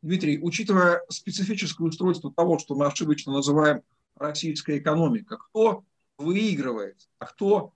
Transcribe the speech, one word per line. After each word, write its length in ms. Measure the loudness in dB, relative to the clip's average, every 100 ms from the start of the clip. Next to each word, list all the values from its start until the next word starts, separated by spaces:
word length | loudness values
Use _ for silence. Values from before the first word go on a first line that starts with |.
Дмитрий, 360 | -2 -2 0 0
учитывая 600 | -2 -4 2 4 4 2 -2
специфическое 800 | -12 -10 -6 -4 -2 -6 -2 -4
устройство 420 | 0 0 0 -4
того, 260 | 0 2 2
что 160 | -2
мы 100 | -2 0
ошибочно 460 | 0 -2 -2 -2
называем 480 | -2 2 4 4 2 _ _ _ _
российская 640 | -8 -6 -6 -6 -4 -2
экономика, 600 | 0 2 2 0 -4 -14
кто 460 | -8 2 2 2 _ _ _ _
выигрывает, 760 | -2 0 0 -2 -4 -4 -8 -12 _ _
а 60 | -18
кто 460 | -4 2 2 0